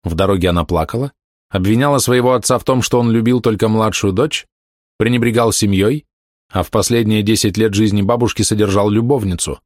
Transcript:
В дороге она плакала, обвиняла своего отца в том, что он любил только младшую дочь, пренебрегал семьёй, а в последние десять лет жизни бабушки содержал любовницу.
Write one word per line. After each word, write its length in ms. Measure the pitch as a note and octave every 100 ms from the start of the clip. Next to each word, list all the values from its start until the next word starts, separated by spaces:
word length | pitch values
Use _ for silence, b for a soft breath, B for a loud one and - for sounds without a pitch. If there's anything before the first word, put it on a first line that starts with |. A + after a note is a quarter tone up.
В 120 | E2+ E2
дороге 340 | G2 G2 F2+
она 160 | F2 E2
плакала, 480 | E2+ D#2 A#2 C#3 _ _ _ _
обвиняла 500 | G2 F#2+ A2 C#3+ C#3
своего 340 | - B2 B2
отца 240 | B2+ - B2+
в 60 |
том, 180 | - C3
что 180 | - B2
он 120 | A#2
любил 280 | A2+ A2+ B2
только 280 | A#2 G#2+ A2+
младшую 460 | A2 G#2+ - G2+
дочь, 340 | F#2+ D#3 - - _ _ _ _ _
пренебрегал 540 | A2 B2 A#2 A2+ A2+
семьёй, 560 | G2+ G#2+ F#2+ G#2 D3 _ _ _ _ _
а 140 | F#2+
в 80 | F2
последние 500 | A2 G2 A#2+ G#2+ G#2+
десять 360 | G#2 A2 G#2+ G2
лет 180 | A2 G2+
жизни 260 | G#2 G2+
бабушки 400 | G2 A#2 A#2+ -
содержал 480 | G#2 G#2+ G2+ G2 G#2
любовницу. 680 | G#2 A#2+ C#3 G2+ F2 - C2+